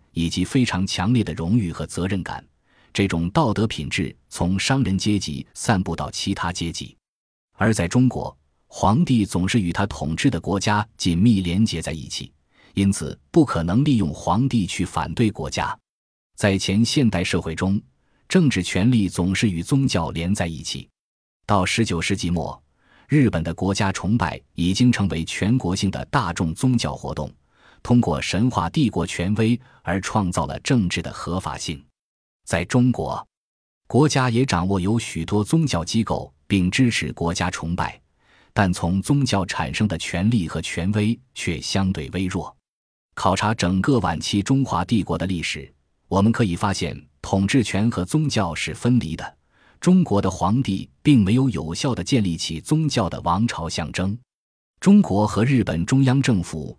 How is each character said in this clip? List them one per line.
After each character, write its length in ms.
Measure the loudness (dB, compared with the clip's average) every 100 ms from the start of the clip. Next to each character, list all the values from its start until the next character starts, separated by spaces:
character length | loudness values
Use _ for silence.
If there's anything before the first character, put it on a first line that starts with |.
| _
以 160 | -2 -2
及 160 | 0 0
非 180 | 2
常 240 | 2 0 -2
强 260 | -2 0
烈 120 | 2 0
的 80 |
荣 260 | -4 0 0
誉 140 | 0
和 120 | -6 -8
责 220 | -4 -4
任 160 | -4
感。 180 | -6 -10 -14 _ _ _ _
这 120 | -2 0
种 240 | 0 0
道 220 | 2 0
德 140 | 0 -2
品 220 | -4 -6
质 260 | -4 -6 -8 -12
从 280 | -4 -2 0
商 240 | 0 2
人 160 | 2 2
阶 220 | 2 0
级 260 | -2 -8 -10
散 280 | -8 0 0
布 100 | 0
到 160 | -4 -6
其 240 | -6 -4
他 200 | -4 -4
阶 180 | -4 -6
级。 240 | -8 -12 _ _ _ _ _ _ -2
而 160 | 0
在 120 | 2 2
中 220 | 4 2
国， 280 | 2 -10 -14 _ _ _
皇 360 | 0 2 4
帝 220 | 4 2 2
总 220 | 0 0
是 120 | 0
与 140 | 0
他 120 | -2 -4
统 280 | -4 -6 0
治 140 | 0
的 100 | 0
国 180 | -2 -2
家 300 | 0 0 -2 -4
紧 220 | 0 4
密 240 | 4 4
连 240 | 2 0 0
结 160 | 0
在 100 | -6
一 160 | -8 -10
起， 240 | -12 -14 _ _ _ _ 0
因 140 | 0
此 300 | 0 -4 -12 _
不 140 | 2
可 180 | 4 2
能 220 | 0 2
利 140 | 2 2
用 160 | 0
皇 340 | -2 -2 0 2
帝 180 | 0 -2
去 200 | -4 -4
反 280 | -4 -4
对 160 | 0 0
国 200 | -2 -6
家。 280 | -4 -6 -6 _ _ _ _ _ -2
在 200 | 2 2
前 280 | 2 2 2
现 220 | 2 2
代 140 | 2
社 200 | 0 -2
会 120 | -4
中， 280 | -4 -2 -2 -4 _ _ _ 0
政 220 | 4 4
治 140 | 2
权 260 | 0 2 4
力 180 | 4 2
总 280 | 0 0 2
是 120 | 0
与 140 | -2
宗 260 | 0 0 2
教 220 | 0 -4
连 240 | -4 -2
在 140 | -2 -2
一 160 | -6
起。 260 | -10 -10 -12 _ _ _ _ _ -2
到 180 | 0
十 220 | 0 0 0
九 160 | -2
世 140 | -4 -4
纪 160 | -2
末， 280 | -4 -4 -10 _ _ _ _ 0
日 220 | 4 4
本 140 | 2
的 100 | -4
国 200 | -2 -2
家 180 | 0 0
崇 260 | -2 0 0
拜 240 | 0 -4 _ -2
已 180 | 0
经 180 | 4 4
成 160 | 4 0
为 140 | -2 -4
全 300 | -2 0 0
国 200 | 0 0
性 160 | -2
的 120 | -2 -2
大 280 | -2 -2
众 200 | -2 -4
宗 220 | 0 0 0
教 200 | -2 -6
活 180 | -8
动， 180 | -8 -8 -12 _ _ _ _
通 180 | 2 2
过 180 | 4 0
神 300 | -2 0 0
话 180 | 0 -2
帝 200 | 0 0
国 160 | 0 -4
权 260 | -2 -2 2
威 240 | 2 0 -4 _
而 180 | -4 -4
创 300 | -2 -2 0
造 160 | -2 -4
了 120 | -6
政 280 | 0 2 2
治 120 | -2
的 120 | -8
合 260 | -10 -6 -4
法 180 | -4 -8
性。 260 | -8 -10 -12 _ _ _ _ _ -4
在 200 | -2 0
中 260 | 2 2
国， 340 | 2 -4 -6 -10 _ _ _ _ _ -2
国 220 | 2 2
家 200 | 2 0
也 120 | 0
掌 240 | 0 0 0
握 120 | 0
有 180 | 0 -2
许 260 | -2 -8
多 200 | -2 0
宗 240 | 2 2 2
教 180 | -2 -2
机 180 | -2
构， 300 | -2 -4 -6 _ -2
并 240 | 2 2
支 180 | 2 2
持 240 | 0 -4
国 200 | -4 -4
家 180 | -2 -4
崇 240 | -4 -6 -4
拜， 260 | -4 -8 _ _ _ _ _
但 220 | 0 0
从 280 | 2 0 -2
宗 220 | 0 0
教 220 | 2 0 -2
产 260 | -4 -4
生 160 | -2 -2
的 80 | -2
权 340 | -4 0 2
力 160 | 2 0
和 140 | -6
权 300 | -6 -4 -2
威 240 | 0 0 -2 _ -8
却 260 | -6 -4
相 320 | -4 -2 0
对 160 | -2 -4
微 160 | -4 -4
弱。 300 | -4 -8 -14 _ _ _ _ _ -2
考 200 | 0 2
察 180 | 0
整 260 | 0 0 2
个 180 | 2 2
晚 200 | 0 -4
期 220 | -2 -2
中 240 | 2 0 2
华 180 | -2
帝 200 | 0 0
国 140 | 0 -2
的 100 | -2
历 160 | -4
史， 280 | -4 -8 -12 _ _ _ -2
我 140 | 2
们 100 | 4
可 120 | 4
以 120 | 0 0
发 180 | -2
现 260 | -2 -4 -8 -16 _
统 240 | -2 0 2
治 180 | 2
权 260 | 2 0 0
和 120 | 0
宗 240 | -2 0 0
教 260 | -2 -2
是 200 | -4 -8
分 260 | -2 2 2
离 160 | 0 -6
的， 220 | -10 _ _ _ _ -2
中 240 | 4 4
国 180 | 4 0
的 80 | 0
皇 320 | -2 0 0
帝 280 | 0 -4 -6 _
并 220 | 4 6
没 120 | 6 4
有 140 | 2
有 240 | -2 -6
效 220 | -4 -4 -4
地 80 |
建 180 | 0 2
立 140 | 2 -2
起 240 | -6 -6
宗 300 | -2 0 0
教 200 | 0 -2
的 100 | -2
王 260 | -2 0 0
朝 220 | -2 -6
象 200 | -6 -6
征。 240 | -4 -4 -4 _ _ _ _ _ 0
中 200 | 6 8
国 240 | 6 2 2
和 200 | 2 2
日 180 | 4
本 220 | 2 0 2
中 180 | 4
央 180 | 4 4
政 220 | 2 2
府 340 | 0 -8 -10